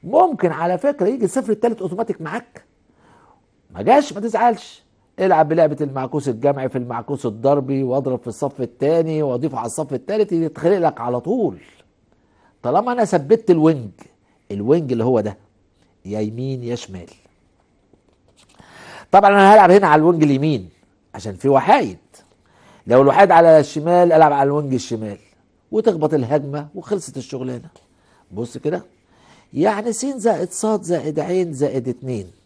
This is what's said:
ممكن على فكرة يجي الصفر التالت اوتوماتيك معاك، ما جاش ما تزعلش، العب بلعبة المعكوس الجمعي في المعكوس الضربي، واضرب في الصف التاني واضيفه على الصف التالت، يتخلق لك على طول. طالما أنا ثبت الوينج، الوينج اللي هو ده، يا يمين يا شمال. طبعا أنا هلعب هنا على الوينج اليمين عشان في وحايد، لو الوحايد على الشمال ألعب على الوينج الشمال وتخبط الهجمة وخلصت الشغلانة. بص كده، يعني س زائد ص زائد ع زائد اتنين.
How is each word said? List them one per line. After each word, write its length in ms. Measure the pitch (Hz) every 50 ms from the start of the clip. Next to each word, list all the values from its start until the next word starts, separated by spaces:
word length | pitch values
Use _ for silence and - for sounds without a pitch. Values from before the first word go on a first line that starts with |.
| -
ممكن 480 | 160 226 311 370 370 294 196 - 175 165
على 260 | - 165 175 180 175
فكرة 280 | - 285 285 285 190
يجي 180 | 190 247 269 226
الصفر 280 | 185 - 262 240 190 214
التالت 300 | 208 - 240 226 226 185
اوتوماتيك 380 | 185 165 190 226 226 196 -
معاك، 440 | 160 147 180 233 233 _ _ - _ _ _ _ _ _ _ _ _ _ _ _ _ _ _ _ _ _ _ _ _ _
ما 120 | - - 98
جاش 300 | - 247 285 285 - -
ما 80 | 202
تزعلش، 640 | 208 233 208 208 220 240 226 233 - - - _ _ _ _ _ _ _ _ -
العب 300 | 190 190 185 156 160 147
بلعبة 280 | 160 165 165 156 147 -
المعكوس 480 | 151 143 131 135 131 127 135 151 139 139
الجمعي 400 | 120 110 120 143 143 139 135 131
في 100 | - 135
المعكوس 480 | 123 120 120 117 117 - 143 131 -
الضربي، 560 | 123 104 110 117 135 143 143 135 127 139 135 135
واضرب 360 | 127 123 139 139 139 127 117
في 80 | -
الصف 340 | 120 110 - - - - -
التاني 600 | 127 113 _ _ - 143 160 165 165 160 160 156 151
واضيفه 360 | 139 123 123 127 156 131 120
على 80 | 117
الصف 280 | 117 - - 156 135 139
التالت، 380 | 127 - - 196 220 214 202 180
يتخلق 460 | 165 165 156 151 - 156 170 202 196
لك 220 | 170 156 - -
على 200 | 113 123 123 123
طول. 380 | 120 160 214 262 220 160 95 82 - _ _ _ _ _ _ _ _ _ _ _ _ _ _ _ _ _ _ _ -
طالما 300 | 120 131 175 220 247 247
أنا 120 | 247 226
ثبت 460 | 185 - 170 139 139 214 226 226 -
الوينج، 400 | 180 160 151 160 165 139 117 107 - _ - _ _ _ _ _ _ _ _ _
الوينج 420 | 104 101 101 113 147 175 160 131 123
اللي 120 | 117 113
هو 160 | 123 131 113
ده، 160 | 101 104 98 _ _ _ _ _ _ _ _ _ _ _ _ _ _
يا 160 | 92 101 107
يمين 440 | 107 107 110 117 127 135 135 127 120
يا 100 | 120 120
شمال. 320 | 120 - - 95 92 85 80 - _ _ _ _ _ _ _ _ _ _ _ _ _ _ _ _ _ _ _ _ _ _ _ _ _ _ _ _ _ - _ _ - - - - - - _
طبعا 200 | - 190 202 202
أنا 240 | 202 202 196 196 208
هلعب 160 | 220 196 175
هنا 160 | 180 202 196
على 140 | 170 151 156
الوينج 220 | 156 170 180 165 151
اليمين 460 | 147 139 131 143 160 151 117 92 85 _ _ _ _ _ _ _ _ _
عشان 200 | - - 110 98
في 140 | 90 - 131
وحايد، 500 | 139 135 127 180 226 285 208 113 90 80 _ _ _ - _ _ _ _ _ _ _ _ _ _ _ _ _
لو 160 | - 117 127 139
الوحايد 280 | 139 - - 202 185
على 300 | 180 165 170 165 160 156
الشمال 520 | 143 - - 156 147 165 175 180 180 175 165
ألعب 200 | 156 160 151 143
على 140 | 139 139
الوينج 280 | 139 143 151 151 139 131
الشمال 440 | 123 - - 123 110 110 107 101 - _ _ _ _ _ _ _ _ _ _ -
وتخبط 420 | 214 220 240 196 160 151 151 151
الهجمة 540 | 147 127 110 143 151 135 139 139 147 147 147 _
وخلصت 420 | 196 170 - 202 196 - - 127
الشغلانة. 520 | 139 123 - - 127 127 127 127 120 123 160 _ _ _ _ _ _ _ _ _ _ _ _
بص 280 | - 92 117 120 - -
كده، 240 | _ 147 160 180 - _ _ _ _ _ _ _ _ _ _ _ _ _ -
يعني 400 | 127 160 208 - - 214 240 220
س 140 | 226 -
زائد 440 | 269 277 262 190 233 208 - 180 175
ص 160 | - - -
زائد 540 | 214 220 202 - 160 175 165 123 151 151 156
ع 320 | 147 - 175 185 185 170 156
زائد 360 | 127 143 139 107 131 117 127
اتنين. 420 | 120 - - 131 127 110 95 87 _ _ _